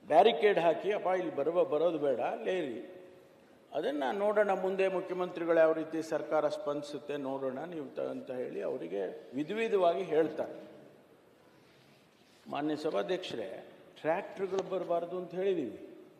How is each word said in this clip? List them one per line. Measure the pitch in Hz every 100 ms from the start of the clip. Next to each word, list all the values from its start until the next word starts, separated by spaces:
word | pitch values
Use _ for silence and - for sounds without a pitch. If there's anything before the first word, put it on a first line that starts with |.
| -
ಬ್ಯಾರಿಕೇಡ್ | 151 208 226 208 180
ಹಾಕಿ, | 165 156 180
"ಅಪ್ಪ, | 208 165
ಇಲ್ಲಿ | 185 175 135
ಬರುವ, | 139 175
ಬರೋದು | 165 151 170 160
ಬೇಡ, | 143 120
ಅಲ್ಲೇ | 139 233 214 185
ಇರಿ, | 151 113 - - - - - - - - -
ಅದನ್ನ | 143 190 294 262
ನೋಡೋಣ | 208 202 208 202
ಮುಂದೆ | 190 190 190 190
ಮುಖ್ಯಮಂತ್ರಿಗಳು | 185 180 180 180 175 165 165
ಯಾವ | 160
ರೀತಿ | 160 156 160
ಸರ್ಕಾರ | 156 151 151 156 147
ಸ್ಪಂದಿಸುತ್ತೆ | 147 143 147 143 147 - 147
ನೋಡೋಣ | 135 135 135 127
ನೀವು | 160 165 131 143
ತ-," |
ಅಂತ | 135 131 123
ಹೇಳಿ | 127 139 175
ಅವರಿಗೆ | - 131 165 190 - - -
ವಿಧವಿಧವಾಗಿ | 123 156 208 226 208 180 185
ಹೇಳ್ತಾರೆ. | 180 156 156 - - - - - - - _ - _ _ - - - - - - _ _ _ - -
ಮಾನ್ಯ | 135 151 151
ಸಭಾಧ್ಯಕ್ಷರೇ, | 156 - - 180 - 120 98 107 - - - -
ಟ್ರ್ಯಾಕ್ಟರ್‌ಗಳು | 151 170 208 - 190 190
ಬರಬಾರ್ದು | 175 185 170 170 170 180
ಅಂತ | 180
ಹೇಳಿದೀವಿ | 175 190 180 123 101 - - -